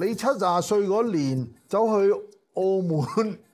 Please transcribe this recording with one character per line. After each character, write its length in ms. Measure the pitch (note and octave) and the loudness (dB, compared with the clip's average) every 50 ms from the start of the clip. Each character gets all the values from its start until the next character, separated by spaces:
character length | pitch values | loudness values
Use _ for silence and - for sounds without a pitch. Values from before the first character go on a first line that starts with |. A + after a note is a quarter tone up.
| F3 | -4
你 80 | G#3+ A3+ | -4 -4
七 100 | - G#3+ | -2 -2
十 360 | C4+ C4+ G3+ G3 F3+ F3 F3+ - | -2 0 0 0 2 2 0 0
歲 260 | - G#3 G#3 G3+ F#3 | 0 0 0 2 2
嗰 240 | G3 A3 A#3+ A#3 F#3 | 0 0 0 0 0
年 360 | D#3 C#3+ C3+ C3 C3 B2 A#2 - - _ _ | 0 0 0 -2 -2 -4 -6 -10 -18 _ _
走 180 | - G3+ A3 | -2 0 2
去 260 | A3 A3 G3+ G3 G3 G3+ G3+ - - - _ _ _ _ | 2 2 2 4 2 2 0 -2 -10 -20 _ _ _ _
澳 280 | F3+ F#3+ F#3+ F#3+ F#3+ F3+ | -2 0 0 0 0 0
門 560 | E3+ D#3+ D3+ C3+ - - A3+ A3+ G#3+ G3 - - _ | 0 0 0 -2 -2 -2 -2 -2 -2 -4 -10 -14 _